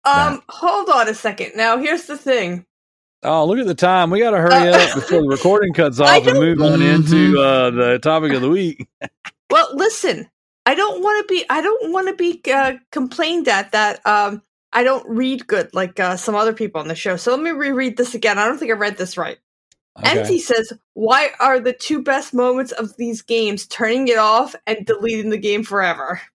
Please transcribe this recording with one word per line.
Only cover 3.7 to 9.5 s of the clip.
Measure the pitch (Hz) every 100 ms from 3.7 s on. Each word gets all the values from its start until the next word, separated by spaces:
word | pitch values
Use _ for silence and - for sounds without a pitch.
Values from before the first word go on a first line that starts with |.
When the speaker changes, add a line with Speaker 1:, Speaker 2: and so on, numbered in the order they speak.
Speaker 3:
time. | 160 180 185 170
We | 196
gotta | 233 196
hurry | 170 170 175
Speaker 1:
Uh, | 180
Speaker 3:
up | 175 139
before | - 175
the | 147
recording | 135 175 208 190
cuts | 165 151 120
Speaker 1:
<laughs> |
I | 143 147
Speaker 3:
off | 151
and | 175
Speaker 1:
don't |
Speaker 3:
move | 160 160
on | 151 165
Speaker 2:
Mm-hmm. | 165 165 156
Speaker 3:
into, | 160 143 143
uh, | 135 131 127
the | 120 123 123
topic | 156 160 156
of | 135
the | 131
week. | 185 175 139 - _
<laughs> | 139 _ - _ _